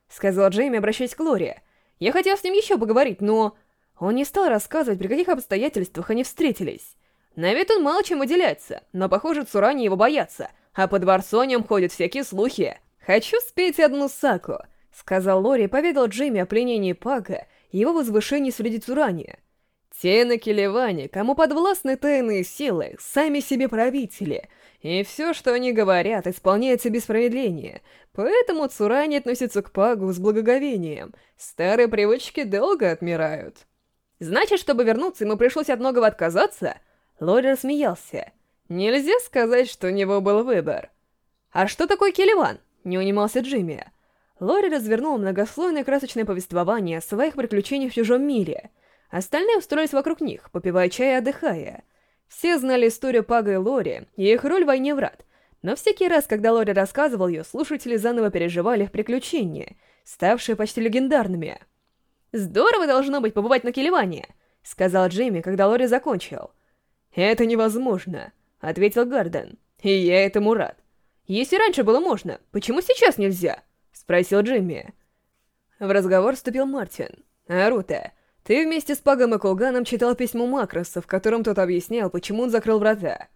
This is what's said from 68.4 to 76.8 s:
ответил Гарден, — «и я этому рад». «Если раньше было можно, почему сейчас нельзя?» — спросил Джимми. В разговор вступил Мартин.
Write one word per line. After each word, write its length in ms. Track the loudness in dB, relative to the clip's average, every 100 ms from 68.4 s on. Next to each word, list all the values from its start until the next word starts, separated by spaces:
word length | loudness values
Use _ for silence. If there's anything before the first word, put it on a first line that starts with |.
| _ _
ответил 440 | -8 0 2 2
Гарден, — 540 | 0 0 -2 -4 -8 -16 _ _
«и 80 | 0
я 340 | 2 4 4
этому 300 | 4 2 2
рад». 220 | 0 -2 -8 _ _ _ _ -6
«Если 240 | -4 0 2
раньше 280 | 4 2
было 160 | 2 2
можно, 400 | 2 -2 -4 -12 _
почему 300 | -6 -2 -2
сейчас 360 | 2 4 4 4
нельзя?» — 460 | 0 0 -4 -4 _ _ _
спросил 480 | -18 0 0 4 2
Джимми. 520 | 2 0 -2 -6 -12 -20 _ _ _ _ _ _ _ _
В 100 | 0
разговор 460 | 2 4 4 2
вступил 320 | 0 -4 -2 -2
Мартин. 580 | -4